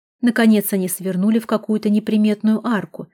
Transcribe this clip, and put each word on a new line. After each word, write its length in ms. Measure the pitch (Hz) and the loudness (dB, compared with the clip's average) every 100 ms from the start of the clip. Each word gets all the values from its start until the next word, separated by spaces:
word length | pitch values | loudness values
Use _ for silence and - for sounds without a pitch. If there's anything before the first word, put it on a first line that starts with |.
| _ _ | _ _
Наконец 500 | 240 233 226 208 208 | -2 2 4 4 2
они 140 | 202 180 | -2 -2
свернули 520 | - 180 185 202 226 | -4 -4 -2 0 0
в 80 | 220 | 0
какую-то 420 | 214 214 214 214 | -4 -2 -2 0
неприметную 760 | 208 214 220 214 208 214 214 240 | 0 2 2 2 2 0 0 -2
арку 420 | 214 165 - - | -4 -4 -12 -18